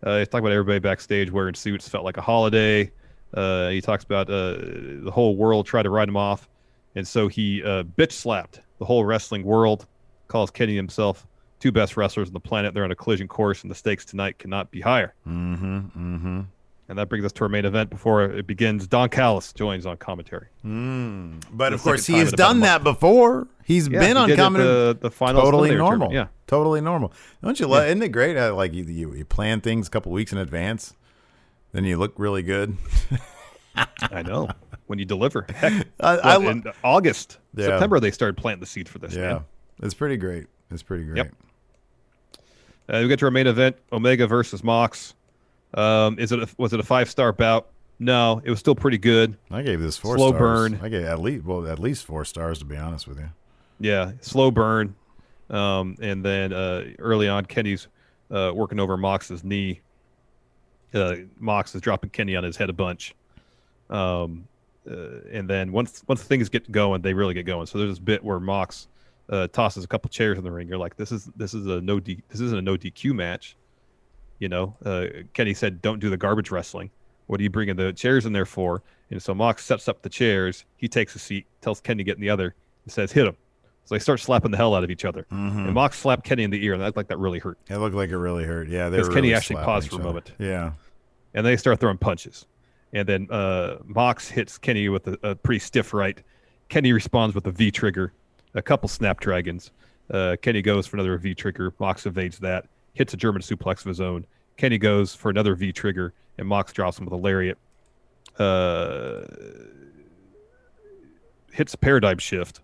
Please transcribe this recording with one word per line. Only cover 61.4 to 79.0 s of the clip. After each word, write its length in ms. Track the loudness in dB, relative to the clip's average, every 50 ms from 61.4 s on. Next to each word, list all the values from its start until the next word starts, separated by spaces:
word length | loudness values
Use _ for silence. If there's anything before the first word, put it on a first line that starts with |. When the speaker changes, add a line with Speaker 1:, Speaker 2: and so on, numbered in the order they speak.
| -4 -2 -2 -2 -2 -4 -8
Speaker 1:
is 60 | -6
dropping 300 | -2 -2 -2 -2 -4 -8
Kenny 240 | -6 -4 -4 -2 -2
on 80 | -4 -4
his 140 | -4 -4
head 140 | -4 -4 -4
a 20 | -2
bunch. 420 | -4 -4 -4 -4 -8 -12 -20 -20 _ _ _ _ -20 _ _ _ _ _ _ _ _ _ _
Um, 580 | -4 -2 -2 -2 -2 -2 -4 -6 -8 -12 -16 -20 _ _ _ _ _ _ _ -14
uh, 300 | -14 -14 -14 -14 -16 -16 -18 -12
and 180 | -10 -10 -6 -4
then 240 | -2 -2 -2 -2 -2
once, 300 | -2 -2 -2 -6 -18 -4 _
once 140 | -4 -4 0
things 260 | 0 2 2 2 0
get 220 | -2 -4 -4 0 0
going, 300 | 2 2 2 2 0 0
they 100 | 0 0
really 200 | 2 0 0 -2
get 100 | -4 -4
going. 200 | -6 -6 -6 -6
So 120 | -6 -4 -4
there's 120 | -2 -2 -4
this 60 | -6
bit 260 | -2 -2 -2 0 0
where 160 | -4 -4 -4
Mox, 480 | -2 -2 -2 -2 -2 -4 -6 -18 -20 _ _ _ _ _ _ _ _ _
uh, 180 | -4 -2 -2 -2
tosses 360 | _ 2 2 2 0 -2 -8
a 20 |
couple 220 | -6 -6 -6 -6 -6
chairs 300 | -2 0 0 0 0 -2
in 40 | -4
the 80 | -8
ring. 160 | -8 -10 -10
You're 120 | -8 -8 -6
like, 180 | -6 -8 -8
"This 160 | _ -10 -8 -8
is, 140 | -10 -10 -12 -12
this 180 | -10 -10 -8 -8
is 120 | -8 -6
a 140 | -4 -4 -4
no 200 | -2 -2 -2 -2
D-, 200 | -2 -4 -10 -10 -12 _
this 100 | -10 -6
isn't 180 | -4 -4 -4 -2
a 40 | -2
no 140 | -2 -2
D 140 | -2 -4 -8
Q 240 | -14 -6 -4 -2 -2
match." 420 | -2 -2 -4 -6 -8 -12 -16 -20 _ _ _ _ _ _ _ _ _ _ _ _ -20 -20 -20 -14 -8
You 80 | -8 -4
know, 260 | -4 -4 -4 -4 -8 _ -8
uh, 200 | -6 -4 -4 -4 -6 -8 -12 -18 -16 _
Kenny 200 | -2 -2 -2 0
said, 260 | -2 -2 -4 -4 -2 -4
"Don't 180 | -4 -4 -2
do 100 | -4 -4
the 60 | -4
garbage 340 | -2 0 0 0 0 -2 -4
wrestling. 400 | -6 -6 -8 -8 -12 -14 -14 -14 _ _ _ _ _ _ _ _
What 100 | -4 -2
are 60 | -2
you 60 | 0
bringing 260 | 0 0 -2 -2 -2
the 160 | -2 -2 -4 -4
chairs 340 | -2 2 4 4 4 2
in 60 | 2 0
there 140 | -2 -2
for?" 360 | -2 -2 -4 -2 -2 -2 -4 _ _ _ _